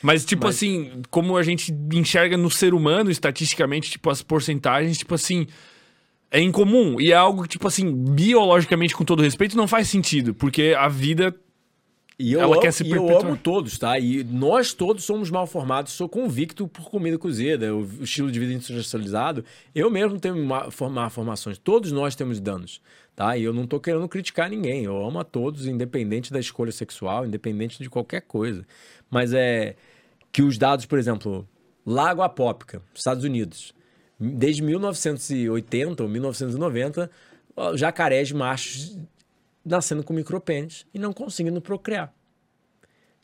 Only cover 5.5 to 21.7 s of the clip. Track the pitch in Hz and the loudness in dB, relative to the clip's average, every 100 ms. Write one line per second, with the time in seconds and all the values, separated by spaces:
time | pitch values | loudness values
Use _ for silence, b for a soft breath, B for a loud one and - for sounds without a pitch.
5.5 | b b b b b b b _ 139 180 | b b b b b b b _ 4 4
6.5 | 185 202 247 190 120 151 170 180 190 175 | 4 6 6 4 4 6 8 6 4 -4
7.5 | 170 202 - 185 131 131 143 196 240 196 | -4 -2 0 0 0 2 4 6 6 8
8.5 | 175 160 170 170 - 160 165 147 139 202 | 6 6 2 2 0 2 4 4 2 0
9.5 | 220 208 226 202 202 160 147 117 101 139 | 2 2 2 2 0 2 0 0 0 0
10.5 | 156 156 143 143 139 139 160 185 180 _ | 2 4 6 4 2 0 2 2 0 _
11.5 | _ _ _ _ _ _ - 120 147 170 | _ _ _ _ _ _ -6 0 4 6
12.5 | 156 170 - 160 170 175 175 180 135 165 | 6 6 2 0 2 6 4 4 -2 0
13.5 | 196 147 - 120 131 120 135 120 123 139 | -2 -2 -4 -2 0 0 -2 -2 -2 2
14.5 | 240 240 - 180 214 - 214 185 180 180 | 2 2 0 -2 -2 -2 -4 -2 -4 -4
15.5 | 170 131 135 143 - 180 220 247 123 160 | -4 -2 -2 -4 -6 -6 -4 -4 -2 -4
16.5 | - 190 - 165 208 165 160 180 113 135 | -6 -10 -10 -10 -6 -2 -2 -2 -2 0
17.5 | 147 110 107 101 120 123 - 139 117 123 | 0 -2 -2 -4 -8 -8 -4 -4 -2 -4
18.5 | 127 123 120 110 110 101 104 139 139 - | -6 -8 -8 -6 -6 -4 -4 -4 -6 -10
19.5 | B B 156 208 196 208 196 185 175 139 | B B -2 0 2 0 -2 -4 -2 -2
20.5 | 135 127 - 135 131 117 - 117 107 110 | -4 -6 -6 -6 -4 -4 -4 -6 -6 -10
21.5 | 95 - | -6 2